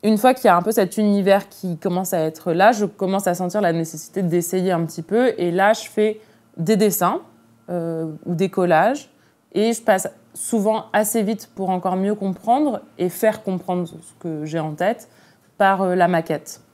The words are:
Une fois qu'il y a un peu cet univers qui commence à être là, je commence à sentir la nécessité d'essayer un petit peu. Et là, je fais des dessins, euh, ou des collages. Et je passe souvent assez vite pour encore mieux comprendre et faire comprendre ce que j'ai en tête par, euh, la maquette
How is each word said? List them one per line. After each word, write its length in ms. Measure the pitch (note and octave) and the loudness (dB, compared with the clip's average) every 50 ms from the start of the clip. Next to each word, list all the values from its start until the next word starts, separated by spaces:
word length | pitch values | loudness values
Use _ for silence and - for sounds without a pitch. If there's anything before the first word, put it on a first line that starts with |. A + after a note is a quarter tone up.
| - | 2
Une 160 | G#3 G#3+ G#3 | 2 0 4
fois 160 | G#3+ B3+ B3+ | 4 2 2
qu'il 120 | B3+ - | 4 4
y 20 | A3 | 4
a 80 | F#3 | 4
un 60 | F3 F3 | 4 2
peu 100 | G#3+ A3 | 0 2
cet 240 | - G3+ F3+ - - | 2 0 0 0 0
univers 500 | G#3+ G#3 G3+ G3+ G3 F#3+ G3 G3+ G3 - | 0 2 2 2 4 4 2 2 2 -4
qui 280 | - - - F#3 E3+ D#3+ | -16 -10 -8 -8 -8 -4
commence 340 | - F#3+ F3 F3+ F#3 F#3 - | -4 -4 -2 -2 -2 -2 -2
à 60 | F3 | -2
être 340 | D#3+ D#3+ D#3+ - - F3+ E3 | -2 -2 -4 -6 -4 -4 0
là, 200 | E3+ F#3 G#3+ B3+ | 4 4 4 4
je 120 | G#3 G#3 | 4 0
commence 440 | F#3+ G#3 - G3 F3+ F#3+ G3 G3+ F#3 | -4 -4 -4 -4 -2 -2 0 0 -2
à 60 | F3 | -2
sentir 260 | F3+ F#3 F3+ F3 G#3+ | -2 -4 -4 -2 0
la 120 | G#3 F3 E3 | 0 2 0
nécessité 500 | E3 E3 D#3+ - D#3 - - _ F#3+ G3 | 0 -2 -4 -8 -14 -16 -8 _ -2 -2
d'essayer 500 | F3 D#3+ F3 F3 F3 - F#3 F3+ F#3+ F#3 | 0 0 0 0 0 -2 -2 0 0 0
un 120 | E3 E3 | 0 -2
petit 180 | D#3+ - - D#3+ | -4 -6 -10 -8
peu. 300 | - G3 A3+ B3+ B3+ - - | -2 0 2 2 2 0 0
Et 140 | F3 F3 E3+ | -2 -2 0
là, 200 | F#3 F#3+ G#3 A3 | 2 2 2 2
je 100 | A3 - - | 2 -2 -8
fais 320 | - - G#3+ G#3+ G#3+ G#3+ - _ _ _ _ _ _ | -2 0 0 0 0 -4 -12 _ _ _ _ _ _
des 200 | - E3 D#3+ A3 | -6 0 0 2
dessins, 440 | G3 A3 G#3 F#3 - F3+ F3+ A3+ E4+ - - _ _ _ _ _ _ _ - | 4 4 2 2 0 0 -2 -2 -4 -8 -12 _ _ _ _ _ _ _ -8
euh, 400 | F3 F3+ E3 E3 E3 E3 D#3+ D#3+ D#3 D3+ - | -6 -6 -4 -4 -6 -6 -6 -8 -8 -10 -8
ou 80 | - F3 | -6 -2
des 140 | D#3+ F#3+ F3+ | -2 -2 -2
collages. 600 | - - F#3 F3 E3+ D#3 F3 G#3+ C4+ D4 - - _ _ _ _ _ _ _ _ _ | 0 0 2 4 4 4 4 4 2 -2 -8 -16 _ _ _ _ _ _ _ _ _
Et 200 | F#3+ G#3 A3+ A#3 | 0 0 0 0
je 80 | A3+ | -2
passe 280 | - - G#3 F#3+ - - - - _ _ _ | 2 2 2 2 2 -6 -10 -12 _ _ _
souvent 520 | - - - - A3+ G3 G#3+ A3 A3 - - - | -12 -8 -2 -2 0 2 2 0 -2 -4 -2 0
assez 300 | G#3+ G#3+ G#3+ - E4+ - | 0 0 2 0 0 0
vite 280 | F#3+ A3+ G#3 - - _ | 0 -2 -6 -8 -16 _
pour 160 | - G3 F#3 | -8 -4 -2
encore 240 | F#3 F3+ F3 F#3+ F3+ | -2 -2 -2 -2 -2
mieux 220 | F#3 F#3+ G3+ G#3 | 0 -2 -2 -2
comprendre 640 | G#3 G3 G3 F#3 F3 - A3+ A#3 C4+ D4+ D4 A3+ - - - _ - | -2 -4 -6 -6 -6 -2 0 0 2 2 0 -2 -4 -8 -14 _ -4
et 120 | F3 F3+ | -4 -4
faire 340 | E3+ - - A3 G#3 G#3+ - | -4 0 0 0 0 0 -6
comprendre 420 | - F#3+ F3+ F3 - F3+ F3+ F3 | -6 -6 -6 -4 -4 -4 -4 -4
ce 80 | D#3+ E3 D#3+ D#3+ - - _ | -6 -10 -16 -20 -20 -20 _
que 260 | - F3 D#3+ D3+ D3+ | -10 -8 -8 -6 -8
j'ai 140 | D#3 D3+ E3 | -6 -6 -4
en 140 | D3+ D#3 D3+ | -4 -6 -4
tête 340 | D3 F3 G3 A#3 A3+ - _ _ _ _ _ _ _ _ _ _ _ | -2 -2 -2 -2 -4 -8 _ _ _ _ _ _ _ _ _ _ _
par, 240 | G#3 F#3+ G3 F#3+ G3 | 2 2 4 2 0
euh, 120 | F#3 F3+ | 0 2
la 140 | F#3 F3 E3+ | 2 2 2
maquette 540 | F3+ E3 D#3+ - D#3+ C#3+ - - - - _ _ | 2 0 0 -2 -6 -6 -6 -12 -20 -20 _ _